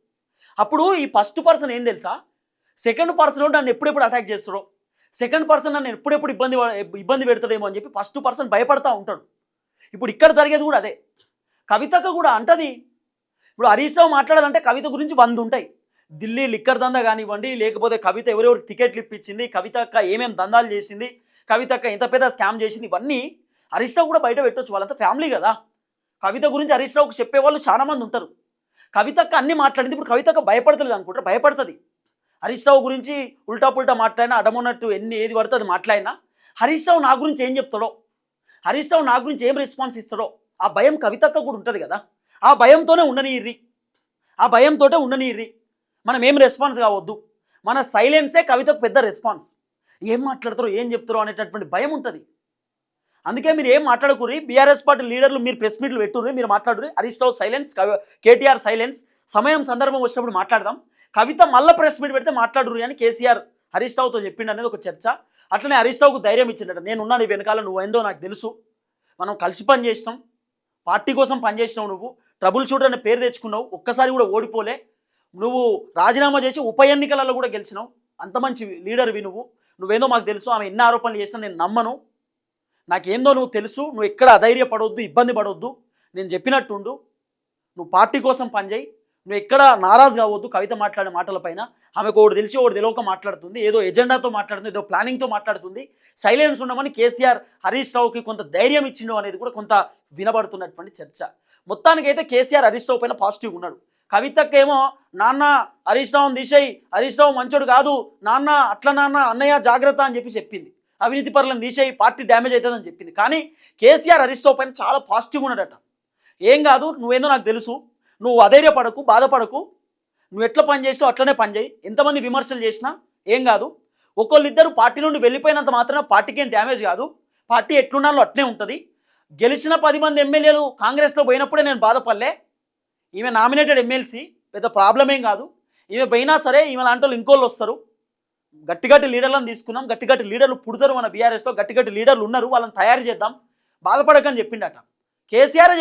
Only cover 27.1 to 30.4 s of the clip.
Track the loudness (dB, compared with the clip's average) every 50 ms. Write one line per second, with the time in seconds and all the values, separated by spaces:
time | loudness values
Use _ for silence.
27.1 | -2 -8 -8 -2 0 2 2 2 0 0 0 0 0 0 0 -2 -4 -8 -8 -8
28.1 | -8 -10 -10 -10 _ _ _ _ _ _ _ _ _ _ _ _ -2 -2 -2 0
29.1 | 0 -2 -2 0 0 -2 0 0 -2 0 0 0 0 0 -4 -4 -4 -10 -4 -2
30.1 | -2 0 2 2 0 0